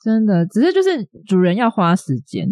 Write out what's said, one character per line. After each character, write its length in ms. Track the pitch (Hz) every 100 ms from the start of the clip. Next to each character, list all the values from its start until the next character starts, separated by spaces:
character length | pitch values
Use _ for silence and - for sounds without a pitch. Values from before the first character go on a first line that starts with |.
真 220 | 220 220
的， 220 | 214 175 170
只 160 | 214
是 100 | 330
就 100 | 370
是 240 | 381 311 180 - -
主 120 | 185
人 160 | 180
要 140 | 196 226
花 260 | 214 170
时 240 | 180 - 127
间， 280 | - 98 -